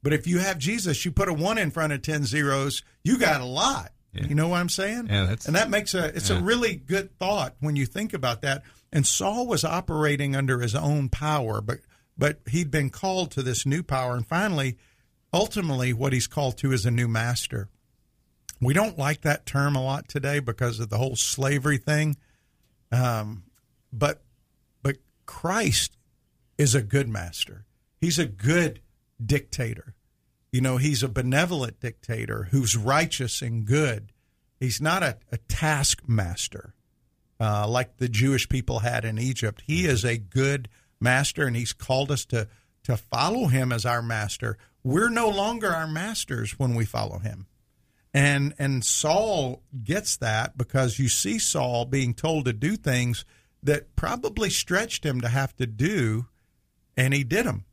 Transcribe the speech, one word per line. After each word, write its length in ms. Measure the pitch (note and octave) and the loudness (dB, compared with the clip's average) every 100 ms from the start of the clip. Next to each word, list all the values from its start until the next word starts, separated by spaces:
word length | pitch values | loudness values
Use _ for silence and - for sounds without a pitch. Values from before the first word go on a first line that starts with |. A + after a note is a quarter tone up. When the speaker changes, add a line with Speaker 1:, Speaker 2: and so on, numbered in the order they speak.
Speaker 1:
But 100 | C#3+ | 0
if 140 | D3+ E3 | 0 0
you 120 | F3 | 0
have 200 | F#3+ F3 | 0 -2
Jesus, 460 | C3+ A3+ F#3 C#3+ | -2 -2 -2 -2
you 60 | F3 | 0
put 180 | D3+ F#3+ | 0 0
a 40 | |
one 260 | D#3 F3+ A3+ | 0 0 0
in 120 | E3+ | 0
front 200 | E3 D#3 | 0 -2
of 100 | C#3+ | -2
ten 220 | D#3 D3+ | -2 -2
zeros, 580 | C3+ D3+ C#3 C#3 C#3 - - _ | 0 2 2 2 0 -4 -10 _
you 160 | E3 B3 | 0 4
got 220 | G3 D3 | 4 2
a 40 | |
lot. 480 | B2+ C3 A#3+ C#4 F2 - _ | -2 0 0 0 -6 -16 _
Speaker 2:
Yeah. 140 | - C#3+ | -6 -2
Speaker 1:
You 80 | |
know 140 | D3 D#3+ | 0 2
what 100 | F3 | 0
I'm 100 | F3 | 0
saying? 380 | - G3 A#3 A3+ | -2 -2 -4 -2
Speaker 2:
Yeah, 160 | G2+ | 0
that's 220 | F#2 A2+ - | 2 0 0
Speaker 1:
And 80 | |
that 160 | E3+ A3 | 0 2
makes 240 | G#3+ G#3 | 0 0
a, 120 | F#3 E3 | -2 -2
it's 240 | F3+ G2 | -2 0
a 40 | |
Speaker 2:
Yeah. 60 | F#3 | 0
Speaker 1:
really 340 | F3+ A#3+ A#3 D#3+ | 2 2 0 -2
good 400 | C3 F#3+ G3 _ | -2 -4 -4 _
thought 380 | F#3 G#3 C3 - | -2 0 -2 -4
when 160 | D3 D3 | -2 0
you 100 | C3 | 0
think 280 | F#3+ G#3+ | -2 -4
about 280 | E3 B2+ A#2 | -2 -2 -2
that. 200 | C#3 C#3 - - _ | -2 -4 -6 -20 _
And 140 | D#3 C3+ | 2 2
Saul 400 | - F#3+ A3 B3 | 2 0 0 0
was 180 | E3+ | 0
operating 680 | D3+ E3 F3+ D#3 D3+ C#3+ C#3 | 0 -2 -2 0 2 2 0
under 260 | C3+ C3+ B2 | 0 0 0
his 140 | A#2+ | 0
own 340 | A#2+ D3+ D3 C3 | 0 0 0 0
power, 500 | - D3+ D3+ A2+ G#2+ | -2 0 0 0 -4
but, 180 | G#2+ - _ _ _ - | -4 -8 _ _ _ -2
but 240 | C#3+ D#3 - | -2 0 -2
he'd 220 | C#3+ D#3+ | -2 0
been 180 | D3+ C#3 | 0 -2
called 400 | - F#3+ F#3 E3+ | -2 -2 -2 -2
to 100 | - | -4
this 240 | B2+ A#2 C3+ | -2 -2 0
new 160 | D3 | -2
power. 320 | F3+ C3+ B2+ | -2 -2 -2
And 120 | B2 A2+ | -4 -2
finally, 520 | E3 G#3 E3 C3+ A#2 _ _ _ _ _ | 0 0 0 -2 -4 _ _ _ _ _
ultimately, 600 | E3+ G#3+ G#3+ E3+ C3 B2+ | 0 0 0 -2 0 0
what 220 | A#2 C3+ | 0 0
he's 120 | B2+ - | 0 0
called 300 | - C3+ A2+ | -2 -2 0
to 140 | C#3 | 0
is 140 | B2+ G2+ | 2 2
a 40 | |
new 160 | A#2 A#2+ | 2 0
master. 640 | A2+ A#2 A#2+ - A#2+ G2 _ _ _ _ _ _ _ - - | 0 0 -2 -4 -6 -8 _ _ _ _ _ _ _ -20 -2
We 120 | A#2+ | 2
don't 240 | D#3+ A3 E3 | 2 0 0
like 220 | C#3 D3+ | -2 0
that 240 | D#3 D3 - | 0 -2 0
term 300 | C#3 C#3+ C#3 | 0 2 2
a 80 | |
lot 240 | C3 C#3 - | 0 -4 -4
today 300 | C#3+ C3+ C#3+ | -4 -2 -2
because 420 | B2 A2 A#2+ A2+ | -2 -2 -2 -2
of 80 | A2+ | -2
the 80 | A2 | 0
whole 160 | C3 B2 | 0 0
slavery 600 | - - C3+ C#3+ C#3+ C#3 | -2 0 2 2 2 0
thing. 380 | - D3+ D#3 C#3+ _ _ _ _ _ _ _ | 2 2 2 -2 _ _ _ _ _ _ _
Um, 540 | A#2+ B2 A2+ G#2+ G#2+ - _ _ _ _ | 0 2 0 -4 -10 -16 _ _ _ _
but, 300 | A#2 C#3+ - _ _ _ _ _ _ | -2 -2 -2 _ _ _ _ _ _
but 140 | C3+ C#3 _ _ - | -6 -6 _ _ -20
Christ 680 | - E3 G3+ G#3+ - - _ _ _ _ _ _ - | -8 -2 0 2 2 0 _ _ _ _ _ _ 0
is 180 | C#3+ | 4
a 80 | B2+ | 4
good 260 | G#2 C3+ B2 | 2 0 0
master. 580 | G#2 F2 - - - - _ _ _ | -4 -8 -6 -8 -8 -20 _ _ _
He's 180 | E3+ D#3 | 0 2
a 80 | C#3 | -2
good 540 | F#2+ A2 E3+ D#3+ A2+ _ _ _ _ | 0 2 4 2 -2 _ _ _ _
dictator. 680 | A2+ C#3+ - - A#2 A2+ - - _ _ _ _ _ | 0 0 0 -6 -6 -6 -12 -20 _ _ _ _ _
You 120 | B2+ | 0
know, 160 | C3 B2+ | 2 2
he's 240 | C#3+ C3 | 2 2
a 60 | C3 | 0
benevolent 680 | A#2 B2+ C3+ F3 E3+ B2 - | -2 2 2 2 -2 -4 -6
dictator 720 | B2 - - A2+ A2 A2 F#2 | -10 -10 -8 -6 -4 -6 0
who's 240 | C3+ A#2 | 0 2
righteous 680 | A2 G#2+ C#3+ E3 - B2 - | 0 4 2 2 -2 -4 -4
and 240 | B2 A#2 G#2+ | -4 -4 2
good. 460 | C#3+ D3 G#2+ G#2 _ _ _ _ _ | 2 2 -2 -8 _ _ _ _ _
He's 220 | B2+ G#2 | -4 0
not 220 | D#3 F#3 | 0 2
a, 160 | D#3+ A2 _ | 0 -4 _
a 60 | A#2+ | -10
taskmaster, 1400 | _ - D#3 D3 C3+ - - A2+ F2 F2+ - - - - _ _ _ _ _ _ | _ 0 2 2 2 0 0 0 0 -4 -8 -10 -18 -20 _ _ _ _ _ _
uh, 300 | A2 G#2 G#2+ | 0 2 2
like 300 | B2 B2+ _ | 0 0 _
the 100 | B2+ | -2
Jewish 400 | G#2+ C3 C3+ - | 2 4 4 2
people 300 | C3 - A#2 | 0 0 0
had 260 | A#2 A#2+ | 0 0
in 140 | A2+ A2 | -2 -2
Egypt. 440 | B2+ B2+ A2 G#2 - | -2 -2 -4 -4 -4
He 180 | D#3+ | 0
is 200 | F3+ B2+ | 2 2
a 120 | A#2+ A#2 | 2 -2
good 520 | G2 C3+ C3+ C#3 A2+ _ _ _ | -2 0 2 0 -6 _ _ _
master, 460 | A#2+ B2+ C#3+ - C#3 | 2 2 2 0 0
and 80 | |
he's 200 | A#2 A#2 | 0 -4
called 360 | - - C3 C#3 | -8 0 0 2
us 140 | C#3 - | -2 0
to, 220 | A#2 G#2+ - _ _ | -2 -2 -10 _ _
to 120 | - A#2 | -4 -4
follow 500 | - A#2+ D3+ A#3 G3+ | -2 2 2 4 4
him 240 | C3 B2+ | 4 2
as 120 | A#2+ | 0
our 160 | B2 A#2+ | 0 0
master. 540 | A#2 A2 G#2 - A#2 G#2 - _ | 0 -2 -4 -4 -6 -6 -12 _
We're 280 | B2+ D3+ A#3 | 0 4 4
no 180 | A#3 A3+ | 4 2
longer 400 | G3 G#3 A#3 G#3 | 2 0 0 0
our 180 | E3 D#3+ | 0 -2
masters 720 | D#3 G3 A3 - B2 A2 - | -4 -4 -6 -4 -4 -4 -2
when 160 | C3 | 0
we 120 | A#2 A2 | 2 0
follow 320 | A#2 G#2 F#2+ | -2 -4 -4
him. 280 | G#2 G2 G2 _ _ _ _ _ _ | -8 -10 -16 _ _ _ _ _ _
And, 400 | C#3 C#3+ C#3 C#3+ - | 2 4 2 0 -2
and 240 | C#3 C3 | -2 0
Saul 800 | - - D#3 F3+ A3 F#3 C3 C3 _ C3+ | 0 0 2 2 2 0 -2 -6 _ -12
gets 320 | G#2+ F#3 G#3 - | -4 -2 -2 -2
that 400 | A#2 G#2+ A#2+ - | 0 0 -2 -4
because 420 | B2 C3+ B2+ G#2+ | 0 2 2 2
you 120 | C3 | 0
see 280 | - G3 A3 | 0 0 0
Saul 460 | - D#3+ B2 A#2+ | 0 0 0 0
being 300 | B2 C#3 B2+ | 0 0 0
told 320 | A#2 D#3 D#3+ B2 | 0 0 0 0
to 80 | |
do 200 | G#2+ C#3+ G#3+ | 0 -2 0
things 500 | - B2 B2 A2+ - _ _ _ | 0 2 0 -2 -6 _ _ _
that 320 | C#3 D3 - - | 0 0 0 -2
probably 520 | - B3 - G#3+ G3+ | -2 -2 -4 -2 0
stretched 560 | - - F#3 A#3 - | 0 0 0 0 -2
him 160 | D3+ B2+ | -2 -2
to 80 | A#2 | 0
have 260 | B2+ C3+ - | 0 -2 -2
to 100 | B2 | -6
do, 600 | G#2+ D3+ G#3 A#2 A2 B2 _ _ _ _ _ _ - | 0 0 2 0 0 -4 _ _ _ _ _ _ 0
and 160 | C3 | 2
he 100 | C#3+ | 2
did 240 | B2+ F3+ A#3+ | 2 0 0
'em. 200 | G2+ - | -2 -8